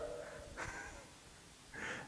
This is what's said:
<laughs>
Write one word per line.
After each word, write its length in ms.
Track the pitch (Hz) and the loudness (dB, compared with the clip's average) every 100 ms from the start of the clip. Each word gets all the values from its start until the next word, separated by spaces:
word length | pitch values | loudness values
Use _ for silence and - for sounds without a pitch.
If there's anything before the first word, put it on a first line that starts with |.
| - - - - - - | 8 4 0 -2 -2 2
<laughs> 0 | - - - - - - - - - - - - - - | 2 2 0 -2 -6 -8 -8 -8 -10 -10 -6 0 2 2